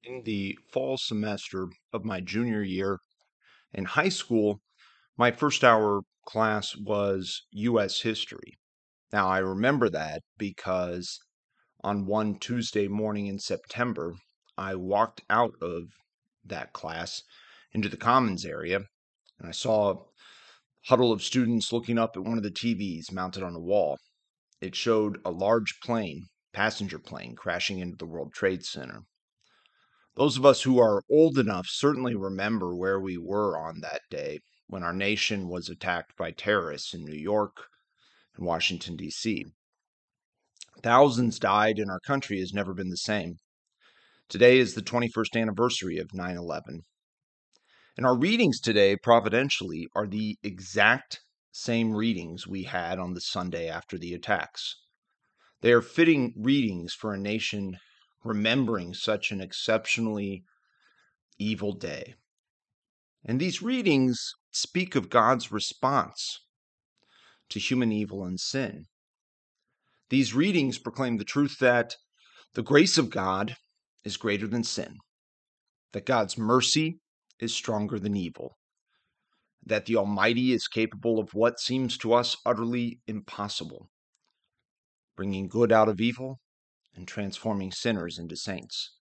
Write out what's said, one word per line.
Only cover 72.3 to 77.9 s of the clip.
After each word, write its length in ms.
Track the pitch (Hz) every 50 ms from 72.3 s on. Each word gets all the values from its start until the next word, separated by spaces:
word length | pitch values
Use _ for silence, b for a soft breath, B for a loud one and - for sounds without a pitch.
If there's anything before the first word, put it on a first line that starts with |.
| b b b b _
the 60 | -
grace 360 | 113 - 139 147 160 - - -
of 120 | 143 110
God 460 | - - 95 95 95 95 101 110 127 - _ _ _ _ _ _ _ _ _
is 140 | 107 98 -
greater 300 | - 113 104 101 107 107
than 180 | 104 120 113
sin, 320 | - - - 82 - - - - _ _ _ _ _ _ _ _ _ _ _ _ _ _ _ _ _ -
that 120 | 104 95
God's 320 | - 127 117 107 95 - -
mercy 640 | 113 107 120 127 120 - - 151 160 156 175 - _ _ _ _ _ _ _ _
is 140 | 117 113 -
stronger 440 | - - - 113 104 104 104